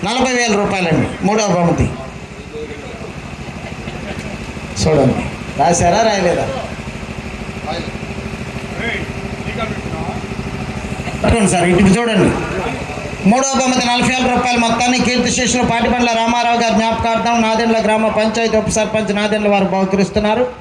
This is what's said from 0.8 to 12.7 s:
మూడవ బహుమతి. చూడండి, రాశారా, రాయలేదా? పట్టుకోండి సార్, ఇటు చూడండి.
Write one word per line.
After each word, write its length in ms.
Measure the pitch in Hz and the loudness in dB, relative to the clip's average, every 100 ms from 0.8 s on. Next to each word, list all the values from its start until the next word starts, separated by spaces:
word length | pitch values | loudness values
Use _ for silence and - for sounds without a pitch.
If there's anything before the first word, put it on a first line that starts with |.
| 175 147 - - 185 | 2 2 0 -2 0
మూడవ 220 | 220 208 | 2 2
బహుమతి. 320 | 180 170 - 120 - - - - - - 453 453 440 440 - - - - - - - - - - - 104 95 - 98 - - - - | 2 2 2 0 -2 -10 -12 -14 -14 -12 -10 -10 -12 -12 -12 -12 -12 -12 -12 -10 -10 -10 -10 -10 -10 -8 -8 -8 -10 -10 -10 -10 -2
చూడండి, 420 | 156 156 127 101 - - - - | 2 4 4 2 -4 -8 -8 0
రాశారా, 400 | 165 170 175 196 226 | 2 4 4 4 4
రాయలేదా? 360 | 202 175 - - - - - - - - - - - - - - 170 - - - - - - - - - - 233 202 180 - 202 202 - 226 220 208 - - 190 - - - - - - - - - - - | 4 2 0 -2 -4 -6 -8 -10 -10 -10 -10 -10 -10 -10 -10 -8 -6 -8 -8 -8 -8 -8 -8 -8 -8 -8 -6 -6 -6 -6 -8 -8 -8 -8 -6 -6 -6 -6 -6 -6 -6 -6 -8 -6 -6 -6 -6 -8 -8 -6 -2
పట్టుకోండి 280 | - 233 196 | 2 2 4
సార్, 120 | 180 175 | 2 4
ఇటు 240 | 180 196 190 | 6 6 6
చూడండి. 300 | 233 208 - - - 185 - | 4 4 2 2 -4 -4 -4